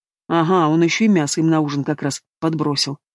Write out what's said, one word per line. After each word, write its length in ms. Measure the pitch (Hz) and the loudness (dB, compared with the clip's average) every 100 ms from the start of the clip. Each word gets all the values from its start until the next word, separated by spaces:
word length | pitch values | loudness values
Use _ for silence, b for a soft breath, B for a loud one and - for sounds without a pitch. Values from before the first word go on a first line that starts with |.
| _ _ - | _ _ -4
Ага, 400 | 170 165 185 156 | 0 2 2 2
он 160 | 160 | 2
еще 220 | 170 - 220 | 2 2 2
и 20 | |
мясо 320 | 190 143 - | 2 0 0
им 100 | 160 | 0
на 120 | 160 | 2
ужин 220 | 147 143 | 0 -2
как 180 | 139 147 | -4 -4
раз 220 | 143 - _ _ | -4 -8 _ _
подбросил. 600 | 160 160 151 143 - 143 _ | -4 -2 -2 -2 -4 -8 _